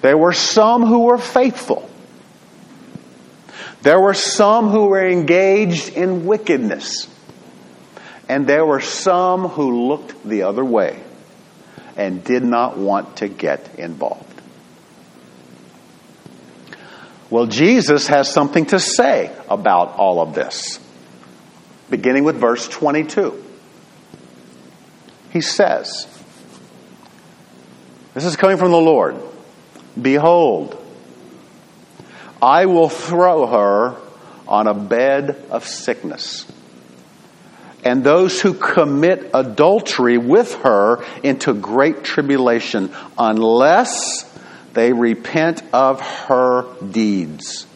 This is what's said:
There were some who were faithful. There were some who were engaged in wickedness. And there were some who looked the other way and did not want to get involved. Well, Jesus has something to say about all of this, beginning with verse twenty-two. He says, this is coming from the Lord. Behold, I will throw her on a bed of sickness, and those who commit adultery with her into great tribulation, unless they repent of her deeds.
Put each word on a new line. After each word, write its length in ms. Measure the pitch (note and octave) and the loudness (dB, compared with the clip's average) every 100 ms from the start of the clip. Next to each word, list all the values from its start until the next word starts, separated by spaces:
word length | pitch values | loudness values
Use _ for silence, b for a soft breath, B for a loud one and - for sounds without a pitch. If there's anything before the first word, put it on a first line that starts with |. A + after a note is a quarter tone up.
There 160 | C3+ D3+ | 4 4
were 160 | E3+ | 2
some 500 | F3 - G#3+ G#3+ A#3+ | 0 0 2 4 4
who 200 | A#3 A#3 | 2 4
were 120 | A#3 A#3+ | 4 2
faithful. 720 | A#3+ B3+ B3+ - - - - - - - - _ _ - - - - - - - - - - B B B | 0 0 0 -2 -6 -6 -6 -20 -20 -20 -20 _ _ -20 -20 -20 -20 -20 -20 -20 -20 -20 -20 B B B
There 200 | C#3 E3+ | 4 4
were 140 | G3 | 4
some 540 | G3 - - G#3 A3+ G#3+ | 0 -4 2 4 4 2
who 200 | G#3+ G3+ | 2 2
were 180 | G3 F#3 | 2 2
engaged 840 | F3+ D#3 F3 G3 G3 G#3 E3+ - | 0 2 2 4 2 2 -2 -6
in 360 | D3 F#3 F3+ E3 | -4 -4 -2 -2
wickedness. 800 | G#3+ G#3+ D#3+ A2 - - - - - - - - - - - - B B B - | -2 0 -2 -2 -6 -10 -12 -14 -20 -20 -20 -20 -20 -20 -20 -20 B B B -6
And 180 | C3+ C3+ | -4 0
there 200 | C#3+ D#3 | 2 2
were 140 | C#3 | 0
some 680 | C3 - F#3+ F3+ F3+ F#3 F#3 | -4 -4 0 0 0 -2 -4
who 400 | D3 C#3 A#2+ B2 | -4 -2 -2 -2
looked 380 | D3+ - - G#2 | -4 -8 -18 -8
the 160 | G#2+ | -4
other 220 | F#2 G#2 | -2 -2
way 360 | C3 A2+ F2 - - - - - - - B B B - | -2 0 -2 -4 -18 -20 -20 -20 -20 -20 B B B -8
and 280 | G2 F#2 | -6 -6
did 180 | F2+ B2 | -4 -2
not 340 | B2 A#2+ A#2+ - | -2 -2 -2 -4
want 420 | G2 G2 - - | -4 -4 -4 -10
to 100 | G2+ | -10
get 500 | G2+ D#2+ C#2 - - | -6 -6 -6 -8 -16
involved. 600 | E2 D2+ - - - - - - - - _ - - - - - B1 B1 B1 B1 _ - _ _ - B1+ - - - B B B B B B | -14 -8 -8 -8 -16 -20 -20 -20 -20 -20 _ -20 -20 -20 -20 -20 -20 -20 -20 -20 _ -20 _ _ -20 -20 -20 -20 -20 B B B B B B
Well, 160 | A#2 A#2 | -2 0
Jesus 600 | A2 E3 B3+ D3 D3 - | 2 4 4 4 0 2
has 240 | D3 C3+ | 0 2
something 340 | - C#3+ E3+ D3+ | 0 0 0 0
to 140 | F#3+ | 0
say 500 | - - B3 C3+ F#2 - - | 0 0 2 2 -2 -10 -6
about 480 | G2+ G#2 F2+ F2 - | -2 2 2 0 0
all 240 | G2 F2 | 0 0
of 140 | D#2+ | -2
this, 460 | D2+ C#2 - - - - - - - - - - - - - - | -4 -6 -8 -12 -14 -20 -20 -20 -20 -20 -20 -20 -20 -20 -20 -8
beginning 340 | A#2 A#2+ C3+ | -2 2 2
with 120 | D3 C3 | 2 2
verse 300 | A#2 A#2+ - | 0 0 -4
twenty-two. 760 | - D3+ D3+ D3+ - E3+ - - - - - _ - _ - - - - - - - - - - _ - | -4 -2 -2 -2 -2 -4 -6 -20 -20 -20 -20 _ -20 _ -20 -20 -20 -20 -20 -20 -20 -20 -20 -20 _ -8
He 100 | E3 | -6
says, 680 | D3+ - G3+ - - - - - - - - - - - - - - - - - - - - - - - - | -4 0 0 0 -6 -14 -16 -20 -20 -20 -20 -20 -20 -20 -20 -20 -20 -20 -20 -20 -20 -20 -20 -20 -20 -20 -14
this 100 | C3 | -6
is 120 | F3 D3+ | -6 2
coming 200 | F#3+ F#3+ | 2 4
from 140 | F3+ | 4
the 60 | E3+ | 4
Lord. 400 | D#3+ C#3+ D#2+ - - - - - - - - - | 4 4 2 -4 -14 -20 -20 -20 -20 -20 -16 -6
Behold, 800 | B2 C#3 D#3+ F3 D3+ F2+ - - - - - - - - - - - - - - B B B B | 0 2 4 4 2 0 -6 -14 -20 -20 -20 -20 -20 -20 -20 -20 -20 -20 -20 -20 B B B B
I 240 | B2 D#3 F#3+ | 2 4 4
will 220 | F3 D#3+ | 4 2
throw 580 | - - E3+ F3+ D#3+ A#2+ | 0 -4 2 4 4 2
her 500 | A#2 G2+ G2+ B2 B2 - B B B - | 2 2 2 0 -4 -20 B B B -2
on 200 | G2+ G#2+ | 0 0
a 80 | |
bed 680 | G2+ G2+ A#2 C3 C#3 C#3+ C#3 - | -2 -2 0 2 0 -4 -10 -8
of 160 | A#2 - | -10 -10
sickness, 800 | - - A#2+ E2 - - - - - - - - - - _ - B B B B B | -10 -8 -8 -8 -12 -12 -14 -18 -20 -20 -20 -20 -20 -20 _ -20 B B B B B
and 180 | B2 B2+ | -2 0
those 380 | C3 E3 F#3+ - | 2 4 2 0
who 140 | G3 | -2
commit 760 | E3+ - - D3 C#3 E3 F#3 - | -2 -2 0 2 2 0 0 -2
adultery 840 | B2+ B2+ G#2+ D#3 G#3 - - B2 A#2+ | -4 -2 2 2 2 -2 -2 2 2
with 360 | A#2+ F3+ D3 - | 4 2 2 -2
her 480 | C3+ G#2 G#2 A#2+ B B | 2 4 2 0 B B
into 320 | C#3+ C3 - | -4 -2 -2
great 480 | G#2 G2 A#2 D3 - | -4 -4 0 0 0
tribulation, 880 | - - C#3+ C#3 B2 A#2 - A2 F#2+ B B - | -6 -4 -2 0 2 0 -2 -6 -6 B B -2
unless 1120 | A2+ A2 A2+ A#2 C#3 F#3 B3 - - - - B B B B | 0 2 2 4 4 4 0 -6 -8 -10 -14 B B B B
they 200 | A#2 A#2 | 0 0
repent 720 | A#2+ A#2+ A2+ - D#3+ D#3+ E3 - | 2 0 -2 -4 -2 -2 -4 -4
of 280 | A#2+ C3+ C3+ | 0 2 0
her 680 | - - - B2+ B2+ B2 B2+ - | -8 -14 -2 0 2 0 -4 -14
deeds. 840 | G2 G#2+ G#2+ G2 D#2 D2+ - - - | -8 -2 0 -2 -4 -10 -16 -16 -18